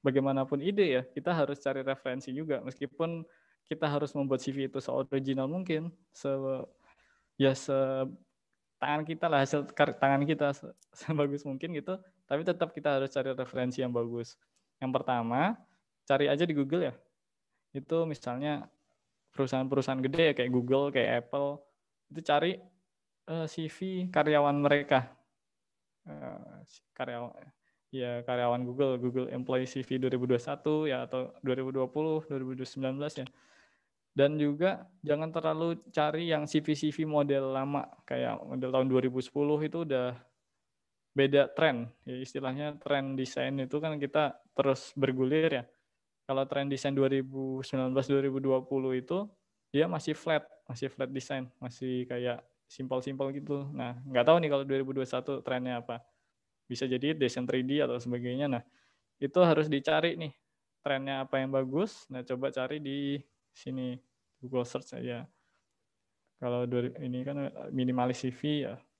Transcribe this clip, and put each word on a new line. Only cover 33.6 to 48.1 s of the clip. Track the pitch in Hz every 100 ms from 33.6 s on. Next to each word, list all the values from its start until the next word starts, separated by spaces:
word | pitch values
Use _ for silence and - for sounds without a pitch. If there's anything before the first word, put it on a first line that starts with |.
| _ _ _ _ _
Dan | - 143 151
juga | 147 147 185 196 - _
jangan | 147 147 160
terlalu | 165 160 156 170 165 - -
cari | 151 156 170
yang | 156
C | 147 156
V-C | 156 147 156
V | 143 156
model | 151 143 139 135 131
lama, | 135 143 131 -
kayak | - 131 127 110
model | - 131 127 131
tahun | 131
dua | 131
ribu | 127 127
sepuluh | 127 143 147 151
itu | 151 165 165
udah | 131 123 120 _ _ _ _ _ _ _ _ _ -
beda | 139 139 135 -
tren. | 160 123 120 _
Ya, | - 127
istilahnya | 131 139 135 135 147 147
tren | - 143 135 135
desain | 131 - 131 139
itu | 131 151
kan | 160 151
kita | 139 156 147 - _ -
terus | 139 131 -
bergulir | - 135 131 131 151 160 139
ya. | 120 _ _ _ _ _ -
Kalau | 135 135
tren | 143 139
desain | 135 143
dua | 139 135
ribu | 135 131 135 135 131
sembilan | 131 135 127 131
belas, | 135